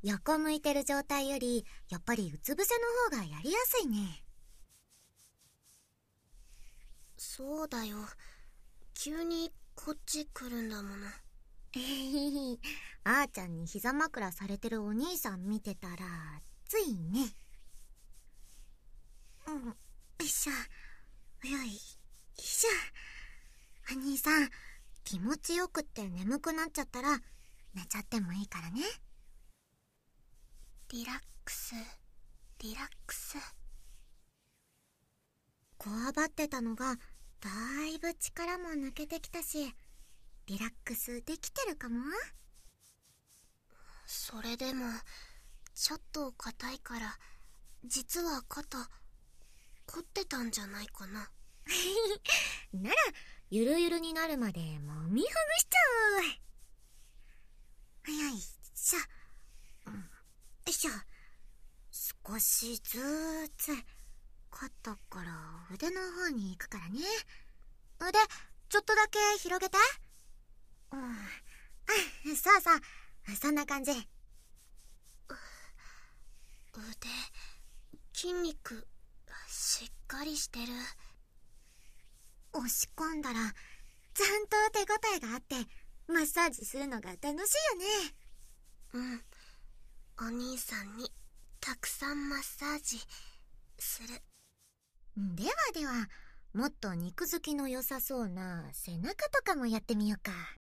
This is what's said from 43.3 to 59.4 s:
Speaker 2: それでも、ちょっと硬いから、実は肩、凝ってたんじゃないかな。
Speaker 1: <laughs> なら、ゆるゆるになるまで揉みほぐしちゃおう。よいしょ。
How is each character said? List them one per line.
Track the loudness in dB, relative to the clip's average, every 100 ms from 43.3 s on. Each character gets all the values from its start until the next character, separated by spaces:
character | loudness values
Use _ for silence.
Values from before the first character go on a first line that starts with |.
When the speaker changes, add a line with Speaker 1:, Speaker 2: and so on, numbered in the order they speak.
| -20 -20 _ _ -20 -16 -16 -8
Speaker 2:
そ | -6 -4 -4
れ | -4 -2
で | 0
も、 | 0 0 -2 -6 -12 -14 -16 -16 -16 -14
ち | 0 0
ょ | 0
っ | -6
と | -4 -4
硬 | -4 -6 -4 -6
い | -6
か | -6 -6
ら、 | -4 -8 -12 -14 -14 -16 -16 -14
実 | -2 -2 0 0
は | 2 2
肩、 | -2 -6 -6 -6 -8 -10 -16 -18 -20 -20 -18 -18 -18 -16 -10
凝 | -8
っ |
て | -4 -4 -2
た | -2
ん | -2
じ | -2
ゃ | -4
な | -6
い | -8
か | -8 -8
な。 | -6 -8 -10 -16 -16
Speaker 1:
<laughs> | 0 2 4 6 6 4 6 6 6 0 -6
な | -4 4
ら、 | 6 6 4 -12 -16 0
ゆ | 4
る | 6 8
ゆ | 6
る | 4
に | 0
な | 2 2
る | 2
ま | 2
で | 0
揉 | -4 -4 -4 -2 2
み | 4
ほ | 6
ぐ | 4 4 6
し | 6
ち |
ゃ | 8 8 8 8 6 4 0 -10 -14 -14 -18 -18 -18 -18 -18 -18 -18 -18 -18 -20 -18 -18 -12 -4
お |
う。 |
よ | 0 0
い | 0
し | -4 -10 -12 0 2 4
ょ。 | 0 -8 -14 -14